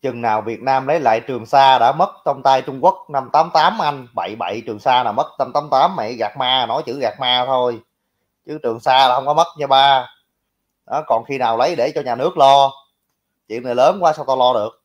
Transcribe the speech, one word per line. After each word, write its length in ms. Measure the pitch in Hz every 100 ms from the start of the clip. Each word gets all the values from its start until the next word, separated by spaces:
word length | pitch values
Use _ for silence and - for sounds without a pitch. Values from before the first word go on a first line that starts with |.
Chừng 200 | 135 120
nào 200 | 117 110
Việt 200 | 107 113
Nam 260 | 127 131 131
lấy 120 | 165
lại 200 | 131 113
Trường 260 | 117 127 113
Sa 340 | 139 135 131
đã 120 | 117
mất 180 | 147 196 - -
trong 180 | 139
tay 180 | 135 135
Trung 220 | 131 135
Quốc 260 | 123 - -
năm 200 | 143 123
tám 160 | 147 170
tám 280 | 160 160 220
anh. 260 | 160 143 123 -
Bậy 200 | 90 110
bậy, 240 | 175 107 113
Trường 140 | 107
Sa 240 | 135 127
là 80 | 120
mất 160 | 110 151 _
năm 140 | 127
tám 160 | - 151
tám, 260 | 135 165 185
mày 180 | 107
gạt 240 | 123 107 135
ma, 280 | 127 131 117
nói 180 | 127 -
chữ 140 | 139
gạt 180 | 120 -
ma 240 | 127 123 127
thôi. 340 | 131 123 117 _ _ _ _ _ _ -
Chứ 140 | 151
Trường 160 | 123 113
Sa 280 | 127 131 135
là 80 | 123
không 100 | 135
có 80 |
mất 140 | 147 170 156
nha 100 | 139
ba. 420 | 135 139 135 123 _ _ _ _ _ _ _ _
Đó, 180 | 127 156
còn 160 | 117
khi 140 | 113 135
nào 200 | 120 113
lấy 180 | 143 165
để 160 | 123 151
cho 60 |
nhà 140 | 131 117
nước 220 | 147 175
lo. 340 | 135 139 139 - _ _ _ _ _ _ _
Chuyện 160 | 110
này 120 | 123 120
lớn 220 | 135 196
quá 120 | 170
sao 120 | 156 135
tao 120 | 131
lo 160 | 127
được. 300 | 123 107 _